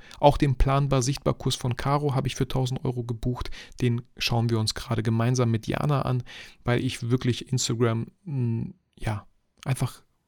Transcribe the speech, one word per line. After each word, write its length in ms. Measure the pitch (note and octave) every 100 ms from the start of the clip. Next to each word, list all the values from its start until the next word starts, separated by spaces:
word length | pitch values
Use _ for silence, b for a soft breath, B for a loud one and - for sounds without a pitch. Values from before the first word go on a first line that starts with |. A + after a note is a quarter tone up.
| B B
Auch 200 | D3 C#3
den 180 | D3 B2+
planbar 460 | C3+ C3+ C#3 C3+
sichtbar 320 | B2 C#3 -
Kurs 220 | C3 C#3 -
von 200 | B2+ A#2+
Caro 380 | C3+ C#3+ D3
habe 120 | C3 B2+
ich 100 | -
für 120 | C3
tausend 360 | C3 B2+ B2+
Euro 200 | - B2
gebucht. 460 | A#2+ A#2 B2+ B2 - B B -
Den 220 | B2+ A#2+ - -
schauen 320 | - A#2+ A2+
wir 100 | A#2
uns 160 | A2
gerade 280 | - - A#2
gemeinsam 480 | A2+ A2+ A#2 B2+ A#2
mit 160 | A2+ -
Jana 360 | - - C#3+
an, 200 | - B2+ B B B B
weil 180 | - A#2+
ich 280 | B2+ - A#2+
wirklich 420 | B2+ B2 A#2 -
Instagram, 540 | B2+ - A#2 A#2 A2+ A#2 -
mm, 460 | F#3 C#3 A#2+ A2+ A#2+ - _ -
ja, 280 | A2 G#2+ - _ _ _
einfach 380 | - C3 B2+ - _ _